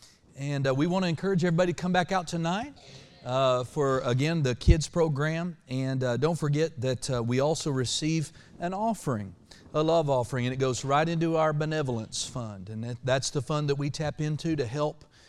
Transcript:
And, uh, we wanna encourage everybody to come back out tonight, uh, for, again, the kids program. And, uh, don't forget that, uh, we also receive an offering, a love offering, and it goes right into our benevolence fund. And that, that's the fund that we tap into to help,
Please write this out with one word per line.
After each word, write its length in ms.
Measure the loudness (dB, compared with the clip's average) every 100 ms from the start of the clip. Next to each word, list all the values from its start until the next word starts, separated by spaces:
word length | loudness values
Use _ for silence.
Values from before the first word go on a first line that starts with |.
| -20 _ _ -10
And, 300 | -4 0 2
uh, 60 | 2
we 100 | 2
wanna 220 | 2 0
encourage 360 | 0 0 2
everybody 280 | 2 4 2
to 100 | 0
come 100 | 0
back 200 | 2 2
out 160 | -2 -2
tonight, 440 | -2 -2 -2 -6 -12 -20 -20 -20 -14
uh, 380 | -2 2 4 2
for, 380 | 0 0 2 2
again, 420 | 2 2 2 2
the 100 | 0 4
kids 320 | 6 6 2
program. 680 | 0 2 2 -2 -2 -6 -10 -6
And, 340 | -4 -2 0
uh, 140 | 0 2
don't 200 | 0 0
forget 440 | 0 2 0 0
that, 280 | -2 -2 -2
uh, 140 | -2
we 160 | 0 2
also 320 | 2 0 -2
receive 640 | -2 -2 -2 0 0 -2 -10 -20 -8
an 160 | -6
offering, 580 | -2 -2 -2 -2 -4 -6 -14 -20 -20 -4
a 80 | 0
love 300 | 2 2 4
offering, 340 | 0 0 -2 -2
and 60 |
it 40 | 0
goes 260 | 0 0
right 240 | 0 2 2
into 280 | 0 0 2
our 160 | 2
benevolence 760 | 0 -2 -2 -2 -4 -6 -8 -8
fund. 420 | -8 -8 -10 -10
And 140 | -8
that, 140 | -8 -4
that's 260 | 0 0 0
the 100 | -4
fund 280 | -2 -2 0
that 80 | 0
we 140 | -2
tap 300 | -4 -6 -4
into 360 | -4 -2 -2 -2
to 100 | -2
help, 380 | -2 -2 -4 -16 -20